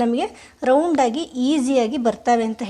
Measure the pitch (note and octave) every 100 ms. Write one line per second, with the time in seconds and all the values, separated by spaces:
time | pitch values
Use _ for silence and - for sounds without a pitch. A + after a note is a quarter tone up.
0 | A#3+ A#3+ G#4+ - - _ B3+ C4+ E4+ C#4+
1 | B3 B3 E4+ B3+ B3+ D#4 B3+ C4+ A3 C#4
2 | A#3 G#3+ - A#3 A3 A3 G#3+